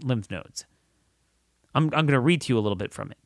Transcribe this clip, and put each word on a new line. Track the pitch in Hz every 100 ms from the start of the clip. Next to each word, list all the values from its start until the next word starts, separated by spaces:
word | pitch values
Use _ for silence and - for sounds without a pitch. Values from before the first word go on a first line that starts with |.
lymph | 131 120 98
nodes. | 92 - - - _ _ _ _ _ _ _ _ _ _
I'm, | - 156
I'm | 151 156
gonna | 139
read | 127 170
to | -
you | 117
a |
little | 104 95
bit | 101
from | - 104
it. | 107